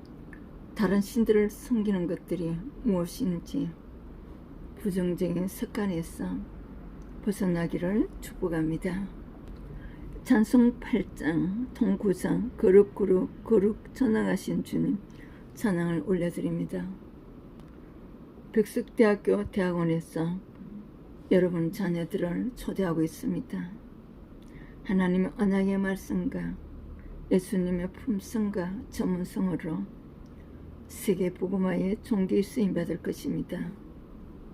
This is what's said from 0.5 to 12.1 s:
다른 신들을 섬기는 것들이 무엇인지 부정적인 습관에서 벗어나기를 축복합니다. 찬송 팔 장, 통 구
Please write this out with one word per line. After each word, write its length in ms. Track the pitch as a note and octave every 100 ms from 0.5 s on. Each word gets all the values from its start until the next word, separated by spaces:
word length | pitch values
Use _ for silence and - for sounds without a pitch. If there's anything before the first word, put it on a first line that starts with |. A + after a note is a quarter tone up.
| - - -
다른 260 | F#3+ G3+
신들을 480 | G3+ A#3 A3 G#3+ G#3
섬기는 580 | - - A#3 G#3 F#3+ E3
것들이 480 | E3+ - F3 E3 E3+ B3+ -
무엇인지 840 | A#3+ F3+ F3 - F#3 E3+ - C#4 E3+ - - - - - - - - - - -
부정적인 680 | G#3 F#3 F3+ E3+ F3 F3 F#3
습관에서 1120 | - A3 - G3+ E3 E3+ - F#3 F3+ G3+ - - - - - - -
벗어나기를 840 | G#3+ F#3+ F#3 E3+ E3+ - F3 G#3+ F#4+ -
축복합니다. 840 | - - F3+ E3 D#3+ D#3+ F#3 F#3 F#3+ - - - - - - - - - - -
찬송 560 | - A3 A3 B3 G3 -
팔 240 | - G#3 - -
장, 520 | D3+ E3 E3+ G#3+ B3+
통 240 | - G#3 G3
구 160 | G#3